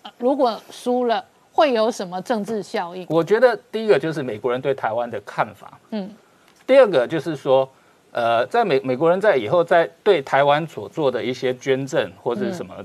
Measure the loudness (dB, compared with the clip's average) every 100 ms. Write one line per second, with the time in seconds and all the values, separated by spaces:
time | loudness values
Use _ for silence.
0 | -20 _ -2 2 0 -2 -12 -8 -4 -2
1 | 0 -2 -4 _ _ 2 2 2 0 -2
2 | -8 -10 -4 -4 -2 -6 -6 -8 -8 -12
3 | -2 0 2 4 4 2 _ -6 2 2
4 | 2 -4 -6 -4 -2 -2 -2 -2 -2 -4
5 | -4 -8 -10 -6 -6 -6 -20 -20 _ -10
6 | -10 -16 _ _ _ _ 4 6 6 4
7 | 0 -4 -6 -6 2 2 2 _ _ _
8 | _ -4 0 0 0 0 2 0 0 0
9 | 0 2 2 2 2 0 2 2 2 -2
10 | 0 2 2 2 4 2 -2 -10 -10 -2
11 | -2 -2 -4 -4 -4 -4 -2 -2 0 -4
12 | -4 -6 -6 -4 -4 -6 -12 -14